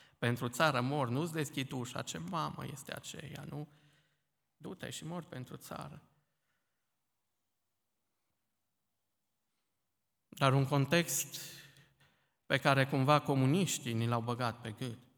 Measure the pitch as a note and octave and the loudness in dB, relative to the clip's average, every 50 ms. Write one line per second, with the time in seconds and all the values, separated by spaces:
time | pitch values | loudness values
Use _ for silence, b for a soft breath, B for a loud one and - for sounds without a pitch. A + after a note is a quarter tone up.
0 | B B B _ - A#2+ A#2+ A#2 C3 A#2+ - - E3 D#3 C3+ B2 B2 C3 C#3+ D3+ | B B B _ -2 0 0 0 -2 -4 0 2 4 4 4 2 2 0 0 0
1 | C3 A#2 A#2+ C#3 E3+ E3+ D#3 D#3+ D3 - - C#3 C3 C3+ C#3+ B2+ A#2+ - - C3 | 0 0 0 0 -2 -2 -2 -4 -4 -4 -4 -6 -6 -4 -4 -6 -6 -6 -6 -8
2 | B2+ - - E3 E3 F3+ F#3 D#3+ D3+ D3 C#3+ C#3+ C3+ - D3 D3 - - - - | -8 -8 -8 -8 -8 -6 -4 -4 -4 -4 -6 -8 -10 -10 -10 -10 -10 -10 -10 -10
3 | - - - - D3 C#3 C#3+ C#3+ C#3+ - - D3 D3 b b b b b b b | -10 -12 -12 -12 -12 -12 -12 -12 -10 -10 -8 -10 -10 b b b b b b b
4 | b b b b b b _ _ _ _ _ _ C#3+ - - F#3 - B2 C3 - | b b b b b b _ _ _ _ _ _ -14 -14 -12 -10 -10 -10 -10 -10
5 | D#3 D#3 F3 F3 E3 - - B2+ B2+ - - B2 - - - - C#3+ C#3+ C#3+ - | -10 -8 -8 -10 -10 -10 -12 -12 -12 -12 -12 -16 -14 -12 -12 -12 -12 -12 -14 -18
6 | - _ _ _ _ _ _ _ _ _ _ _ _ _ _ _ _ _ _ _ | -20 _ _ _ _ _ _ _ _ _ _ _ _ _ _ _ _ _ _ _
7 | _ _ _ _ _ _ _ _ _ _ _ _ _ _ _ _ _ _ _ _ | _ _ _ _ _ _ _ _ _ _ _ _ _ _ _ _ _ _ _ _
8 | _ _ _ _ _ _ _ _ _ _ _ _ _ _ _ _ _ _ _ _ | _ _ _ _ _ _ _ _ _ _ _ _ _ _ _ _ _ _ _ _
9 | _ _ _ _ _ _ _ _ _ _ _ _ _ _ _ _ _ _ _ _ | _ _ _ _ _ _ _ _ _ _ _ _ _ _ _ _ _ _ _ _
10 | _ _ _ _ _ _ - - C#3+ C3+ C3 C#3 C3+ C3+ C#3+ C#3+ C3+ B2+ F3 E3+ | _ _ _ _ _ _ -2 2 4 6 6 6 4 4 4 2 4 4 4 2
11 | E3 - - - - - - - B B B B B B B B B B B B | 2 2 -2 -2 -4 -4 -8 -10 B B B B B B B B B B B B
12 | B B B B B B B B _ - C#3 C3 - D3 C#3 C3+ C3 C3+ D#3 C#3 | B B B B B B B B _ 0 0 4 4 6 6 6 4 4 4 4
13 | C3 C#3+ D3 C#3+ C#3+ - C#3 C3+ C3 C3 D3+ G3 F#3 - - - - B2 A2+ A2+ | 6 6 6 6 4 4 4 4 6 6 6 4 2 0 -2 -4 -4 -2 0 0
14 | A#2 A#2 A#2+ A#2 A2+ B2 A#2+ A#2 B2+ A#2 A2 - - A2+ G#2+ - C3 B2 G#2+ - | 2 2 0 0 0 -2 -2 0 0 -2 -2 -4 -8 -10 -8 -6 -8 -8 -8 -10
15 | - _ _ | -16 _ _